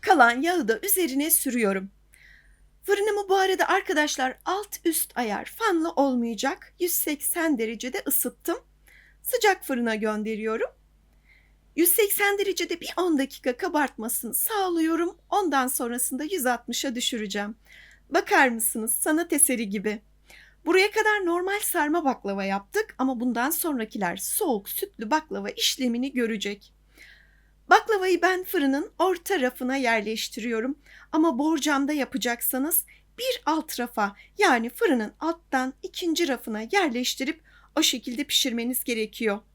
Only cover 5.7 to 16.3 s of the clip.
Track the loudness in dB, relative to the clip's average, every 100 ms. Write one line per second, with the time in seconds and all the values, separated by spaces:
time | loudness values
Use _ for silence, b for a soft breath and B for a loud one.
5.7 | 2 0 2 2 2 -2 -2 -4 -4 -12
6.7 | _ -2 -2 -2 -2 -4 -2 0 0 -2
7.7 | -4 -6 -6 -2 -2 -2 -4 -4 -4 _
8.7 | _ b b b b -4 2 2 2 -2
9.7 | -2 0 -2 -2 -2 -4 -4 -4 -4 -6
10.7 | _ _ _ _ b b b b b _
11.7 | 2 2 4 2 2 0 2 -2 -2 -4
12.7 | -6 -6 -2 0 2 0 -4 -6 -4 -2
13.7 | 0 0 -4 -6 -6 -4 -4 -2 -2 0
14.7 | 0 0 0 -2 -6 _ 0 2 2 0
15.7 | -2 -4 -2 -4 -4 -4